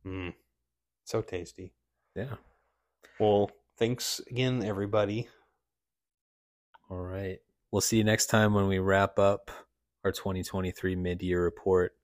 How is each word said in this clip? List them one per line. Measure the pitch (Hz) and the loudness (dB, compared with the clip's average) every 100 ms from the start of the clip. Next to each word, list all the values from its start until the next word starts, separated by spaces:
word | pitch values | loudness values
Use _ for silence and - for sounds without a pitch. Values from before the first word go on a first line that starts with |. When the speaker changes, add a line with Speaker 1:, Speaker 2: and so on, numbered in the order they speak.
Speaker 1:
Mm. | 95 95 90 - _ _ _ _ _ _ | -10 -10 -10 -12 _ _ _ _ _ _
So | - 113 | -8 -6
tasty. | - 92 87 - 92 _ _ _ _ 90 | -6 -10 -10 -16 -18 _ _ _ _ -12
Speaker 2:
Yeah. | 127 117 _ _ _ _ _ _ - - | -10 -12 _ _ _ _ _ _ -20 0
Speaker 1:
Well, | 107 104 101 - _ _ | 2 4 0 -6 _ _
thanks | 117 127 - - | -2 -2 -6 -8
again, | - 123 127 127 | -8 -2 -2 0
everybody. | 104 98 104 107 104 107 - _ _ _ _ _ _ _ _ _ _ _ _ _ _ _ _ | -2 -4 0 0 0 -4 -8 _ _ _ _ _ _ _ _ _ _ _ _ _ _ _ _
Speaker 2:
All | 92 | -10
right. | 90 95 98 92 _ _ _ | -8 -6 -8 -10 _ _ _
We'll | 101 | -2
see | - 113 | 2 2
you | |
next | 107 107 - | 4 2 2
time | 110 107 | 4 4
when | 104 98 | 4 2
we | 95 | 2
wrap | 95 95 98 - | 4 4 4 4
up | 98 101 - - - _ _ _ | 4 2 -6 -20 -20 _ _ _
our | 98 | -4
twenty | - 98 92 | -2 -4 -4
twenty-three | 90 95 92 - 95 92 | -4 -4 -4 -4 -4 -2
mid-year | 90 87 90 90 | -2 -4 -2 0
report | 87 - 98 92 90 _ | 0 -2 2 2 2 _